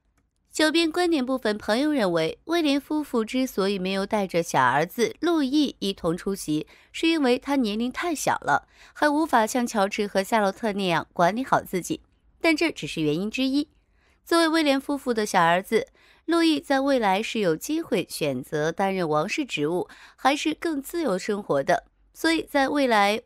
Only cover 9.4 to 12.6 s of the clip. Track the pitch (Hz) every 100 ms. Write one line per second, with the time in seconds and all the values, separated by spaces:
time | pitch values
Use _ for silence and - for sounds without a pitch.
9.4 | 220 254 240 226 196 - 202 196 196 226
10.4 | 202 - 226 202 190 160 - - 175 220
11.4 | 262 151 - 185 - - _ _ _ _
12.4 | 330 311